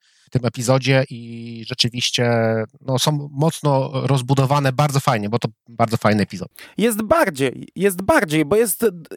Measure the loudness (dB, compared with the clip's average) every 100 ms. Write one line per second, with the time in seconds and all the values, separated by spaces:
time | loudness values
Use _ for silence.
0 | _ _ _ -2 -2 -2 0 2 4 2
1 | 0 -6 -14 -14 -12 -14 -12 -2 -2 0
2 | -4 0 2 2 2 0 -4 -8 -4 0
3 | 0 -2 -4 -2 0 0 0 0 0 -4
4 | 0 0 2 2 4 2 2 2 2 2
5 | 0 0 0 -2 -4 -8 _ -2 0 2
6 | 2 2 0 -4 -14 -16 -14 -2 0 0
7 | 0 2 2 0 -2 -2 -12 -2 0 0
8 | 0 0 2 0 2 2 0 0 -2 -2
9 | -12